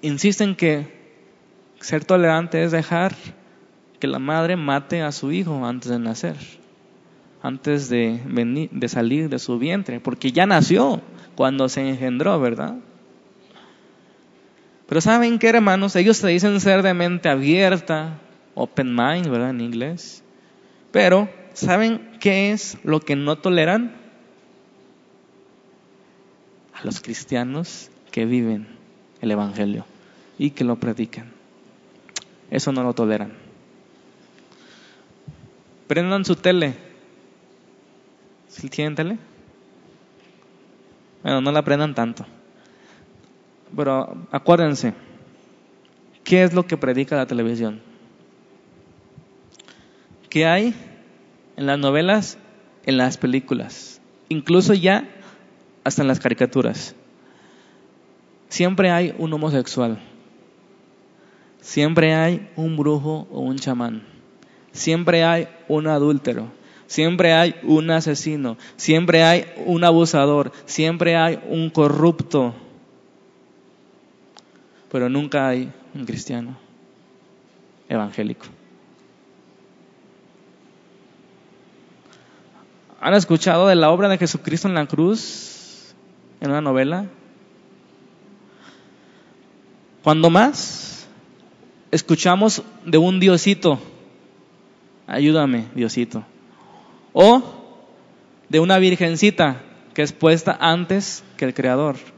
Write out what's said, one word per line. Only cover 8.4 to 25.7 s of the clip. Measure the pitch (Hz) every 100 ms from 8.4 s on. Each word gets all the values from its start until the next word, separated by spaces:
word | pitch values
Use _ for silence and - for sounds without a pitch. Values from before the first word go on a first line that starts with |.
| 117 135 156
de | - 120
salir | - 117 139 160
de | 135
su | - 120
vientre, | 135 190 190 120
porque | - 123 135
ya | 131 190
nació | 175 - 180 269 185 - - -
cuando | - 135 135 131
se | 135 135
engendró, | 131 131 123 170 180
¿verdad? | 127 117 143 247 - - _ _ _ _ _ - - _ _ _ _ _ _ _ _ _ _ _ _
Pero | -
¿saben | 208 233 233 233
qué, | 226
hermanos? | 233 208 185 196 196
Ellos | 185 220
se | 202
dicen | 175 202 202
ser | 190 190
de | 202
mente | 175 175 175 170
abierta, | 135 139 175 190 180 165 156 160 160 - _ _
open | - 120 - 131
mind, | 120 123 170 170
¿verdad? | 120 123
En | 127
inglés. | 117 117 131 170 - - _ _ _ _ _ _ _
Pero, | 208 190 185 208 - -
¿saben | - - 185 226 226 - -
qué | 202 196 202
es | 208 - -
lo | - 156
que | - 143
no | 143 151
toleran? | 190 175 160 202 240 - - - _ _ _ _ _ _ _ _ _ _ _ _ _ _ _